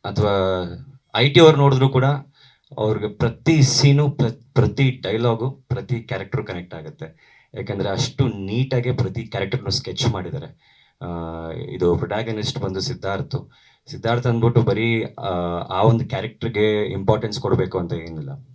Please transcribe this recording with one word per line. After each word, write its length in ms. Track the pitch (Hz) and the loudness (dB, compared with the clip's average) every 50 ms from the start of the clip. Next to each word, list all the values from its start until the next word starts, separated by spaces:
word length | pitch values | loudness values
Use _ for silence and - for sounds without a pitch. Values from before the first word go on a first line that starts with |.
| - | -8
ಅಥವಾ 260 | 101 101 98 107 104 101 98 92 95 95 90 90 87 87 - - - - - _ _ - | -4 0 0 2 2 2 2 2 2 0 -2 -4 -6 -8 -12 -16 -18 -20 -20 _ _ 0
ಐ 140 | 110 123 143 | 2 2 6
ಟಿ 100 | 139 170 | 8 10
ಅವ್ರು 160 | 165 156 147 | 10 10 10
ನೋಡಿದ್ರು 320 | 139 143 139 139 131 135 139 | 8 6 4 6 6 4 4
ಕೂಡ 160 | 139 127 127 139 143 139 - - _ _ _ _ _ _ _ _ 139 - | 4 2 2 2 0 -2 -6 -14 _ _ _ _ _ _ _ _ -6 -2
ಅವ್ರಿಗೆ 300 | 107 107 110 101 104 104 | -2 -2 0 -2 -4 -6
ಪ್ರತಿ 540 | - - 123 113 - - - 160 165 151 | -4 -2 -2 -2 -2 0 2 4 6 6
ಸೀನು, 480 | 131 131 - - - 143 139 143 151 143 | 6 4 4 4 6 6 6 6 4 2
ಪ್ರ-, 420 | - - 135 110 - - - _ _ | 2 0 -2 -2 -2 -6 -18 _ _
ಪ್ರತಿ 360 | 120 104 101 98 - 135 131 | 2 2 2 2 2 2 2
ಡೈಲಾಗು, 600 | 120 - - 92 104 113 120 120 113 113 120 131 | 0 -2 -4 -4 -2 0 0 0 0 0 -2 -6
ಪ್ರತಿ 500 | 135 - _ _ - 98 95 - 123 113 | -6 -8 _ _ -6 -6 -4 -4 -6 -6
ಕ್ಯಾರೆಕ್ಟರ್ 460 | 113 - 101 95 95 - - 107 101 | -4 -6 -8 -8 -6 -6 -6 -6 -6
ಕನೆಕ್ಟ್ 280 | - 92 90 87 90 87 | -6 -8 -10 -10 -12 -14
ಆಗುತ್ತೆ. 640 | 82 76 76 73 _ 80 80 - _ _ _ _ _ _ _ - | -14 -14 -16 -14 _ -16 -16 -16 _ _ _ _ _ _ _ -12
ಯಾಕಂದ್ರೆ 340 | - - - 107 98 95 101 | -12 -8 -6 -4 -4 -2 -2
ಅಷ್ಟು 400 | 98 - - - - - 123 110 | -2 -2 -2 -4 0 -2 -2 -2
ನೀಟಾಗೆ 640 | 104 101 98 98 107 123 131 135 135 123 117 123 | -2 -6 -6 -4 -2 -2 -2 0 0 -2 0 -2
ಪ್ರತಿ 340 | - - 123 95 98 117 110 | -2 -2 -2 -4 -4 -8 -10
ಕ್ಯಾರೆಕ್ಟರ್‌ನು 440 | - - 98 98 98 - - 101 98 | -6 -6 -6 -4 -4 -4 -6 -4 -4
ಸ್ಕೆಚ್ 380 | 98 - - 95 92 - - - | -6 -4 -6 -6 -6 -2 -2 -2
ಮಾಡಿದ್ದಾರೆ. 380 | 110 92 90 85 80 78 80 80 - _ _ _ _ _ _ _ _ _ | -2 -2 -6 -6 -8 -10 -10 -12 -18 _ _ _ _ _ _ _ _ _
ಆ, 40 | 90 87 87 85 82 82 82 82 82 82 | -10 -8 -8 -8 -8 -8 -10 -10 -10 -10
ಇದು 460 | 82 82 82 85 87 87 87 87 85 | -10 -10 -10 -10 -6 0 0 2 2
ಪ್ರೊಟ್ಯಾಗನಿಸ್ಟ್ 600 | 87 - 87 101 107 113 113 110 107 104 - - - | 0 -2 -2 -4 -4 -4 -4 -6 -4 -6 -6 -4 -4
ಬಂದು 220 | 98 95 92 98 | -6 -4 -4 -4
ಸಿದ್ಧಾರ್ಥ್. 680 | 92 - - - - 95 98 92 - - - - - - _ _ _ _ _ _ _ - | -6 -6 -6 -6 -4 -4 -4 -4 -6 -6 -6 -8 -8 -10 _ _ _ _ _ _ _ -16
ಸಿದ್ಧಾರ್ಥ್ 360 | - 92 - 113 120 123 123 | -16 -6 -2 0 0 0 0
ಅಂದ್ಬಿಟ್ಟು 360 | 123 113 117 113 117 117 117 | 0 0 2 2 4 4 4
ಬರೀ, 420 | 110 104 98 107 113 117 113 113 107 - - - | 4 4 2 2 2 0 0 0 -2 -4 -8 -8
ಆ, 100 | - 98 90 87 87 85 87 87 - - | -6 -4 -2 -2 -2 -2 -4 -4 -6 -4
ಆ 140 | 95 95 | 0 4
ಒಂದು 260 | 104 113 117 113 - - | 4 4 4 4 0 -4
ಕ್ಯಾರೆಕ್ಟರ್‌ಗೆ 800 | 110 95 101 117 - _ - 113 110 104 107 107 107 104 104 | -6 -6 -6 -8 -10 _ -8 -4 0 0 2 2 2 0 -2
ಇಂಪಾರ್ಟೆನ್ಸ್ 540 | 95 - 90 98 101 107 107 113 107 104 - | -2 -4 -2 0 0 0 2 0 -6 -8 -6
ಕೊಡ್ಬೇಕು 380 | - 98 95 95 92 90 - 92 | -2 0 0 0 0 -2 -2 -6
ಅಂತ 140 | 85 85 | -4 -4
ಏನಿಲ್ಲ. 540 | 87 85 82 85 82 78 73 67 69 71 - _ | -6 -8 -8 -10 -12 -12 -10 -12 -12 -14 -16 _